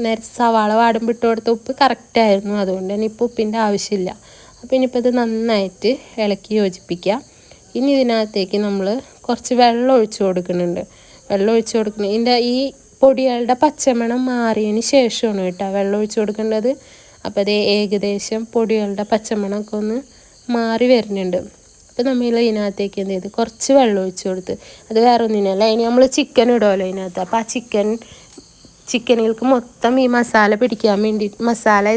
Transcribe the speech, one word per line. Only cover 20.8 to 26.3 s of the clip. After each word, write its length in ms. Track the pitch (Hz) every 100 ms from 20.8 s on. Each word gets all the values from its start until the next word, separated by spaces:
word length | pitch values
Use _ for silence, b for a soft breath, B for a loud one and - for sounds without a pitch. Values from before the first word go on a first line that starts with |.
| 247
വരുന്നുണ്ട്. 440 | 247 214 196 185 180 - - - - -
അപ്പോൾ 140 | - 254
നമ്മൾ 300 | 247 240 233 233
ഇതിനകത്തേക്ക് 520 | 214 202 196 202 202
എന്ത് 120 | 190 190
ചെയ്ത് 120 | 196 -
കുറച്ച് 340 | 226 - - 269
വെള്ളം 220 | 233 196
ഒഴിച്ച് 220 | 190 185 190
കൊടുത്ത്, 240 | 185 185 196 B B -
അത് 100 | 220 240
വേറെ 140 | 233 226
ഒന്നിനല്ല, 360 | 214 190 190 220
ഇനി 100 | 220 233
നമ്മൾ 160 | 247 262 294
ചിക്കൻ 320 | 277